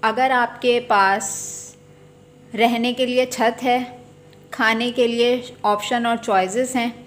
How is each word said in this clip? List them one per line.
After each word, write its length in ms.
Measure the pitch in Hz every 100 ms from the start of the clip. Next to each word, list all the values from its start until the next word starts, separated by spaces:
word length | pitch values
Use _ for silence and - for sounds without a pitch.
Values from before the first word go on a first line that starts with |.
अगर 280 | 226 226 262
आपके 480 | 254 240 240 247 240
पास 720 | 240 208 196 196 226 - - - - - - - - - - - - 214
रहने 380 | 240 233 240
के 120 | 247 254
लिए 200 | 247 254
छत 320 | 254 226 240
है, 380 | 254 247 247 - - - - - -
खाने 380 | - 226 226 240
के 160 | 240 240
लिए 480 | 233 240 247 240 - 214
option 400 | 208 - 247 233
और 120 | 233
choices 580 | 233 196 185 214 254 254
हैं। 180 | 233 233